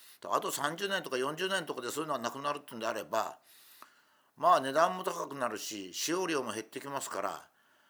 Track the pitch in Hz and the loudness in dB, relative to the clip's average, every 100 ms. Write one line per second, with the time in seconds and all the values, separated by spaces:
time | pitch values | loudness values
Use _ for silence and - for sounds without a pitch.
0 | - - 92 123 180 135 143 170 202 190 | -20 -12 0 2 2 0 0 -2 -2 -2
1 | - 127 135 156 185 190 151 127 120 143 | 0 0 0 0 0 0 0 -4 -4 -4
2 | 160 135 117 135 143 147 - 120 110 110 | -2 0 -2 -2 -4 -4 -6 -2 -2 -2
3 | 82 110 92 - - - - - - - | 0 0 0 -6 -20 -20 -20 -20 -20 -20
4 | _ _ _ - 160 165 135 139 175 185 | _ _ _ 2 6 6 6 4 4 4
5 | 180 170 151 139 120 107 - 107 92 85 | -2 -4 -4 -2 -2 -2 -6 -6 -8 -4
6 | 143 175 180 147 120 107 - 131 135 139 | 0 0 2 0 0 -4 -6 -10 -6 -4
7 | - 95 98 78 - _ _ _ | -4 -2 -2 -4 -12 _ _ _